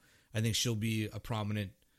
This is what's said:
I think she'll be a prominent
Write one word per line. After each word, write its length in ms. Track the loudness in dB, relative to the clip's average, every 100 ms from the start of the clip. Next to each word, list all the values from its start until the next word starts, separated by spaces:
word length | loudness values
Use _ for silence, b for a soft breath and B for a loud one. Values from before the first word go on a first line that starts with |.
| b b b
I 80 | 0
think 140 | 2 2
she'll 200 | 2 2
be 300 | 2 0 0
a 80 | -4
prominent 520 | -4 -2 0 -2 -4 -8 _